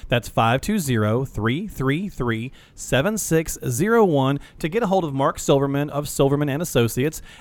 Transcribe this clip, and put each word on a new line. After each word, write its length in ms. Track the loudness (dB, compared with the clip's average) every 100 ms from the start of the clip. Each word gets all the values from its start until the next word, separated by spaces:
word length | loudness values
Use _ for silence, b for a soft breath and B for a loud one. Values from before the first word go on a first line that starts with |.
| -2
That's 220 | -2 0
five 320 | 0 2 2
two 160 | 0 -2
zero, 480 | 0 0 2 0 -2
three 420 | -2 -2 -2 -4
three 420 | -2 0 0 -4
three, 420 | -4 -2 -2 -6 b b -16
seven 420 | -2 0 0 -2
six 400 | 0 0 0 -6 -6
zero 380 | -2 2 4 4
one 340 | 4 2 0 b -8
to 100 | -4
get 140 | -2
a 40 | 0
hold 160 | 0
of 120 | 0 0
Mark 240 | 0 0
Silverman 500 | 2 2 2 0 -2
of 180 | -4 -6
Silverman 420 | 2 2 4 0
and 120 | -2
Associates. 640 | 0 2 2 0 -2 -4 B B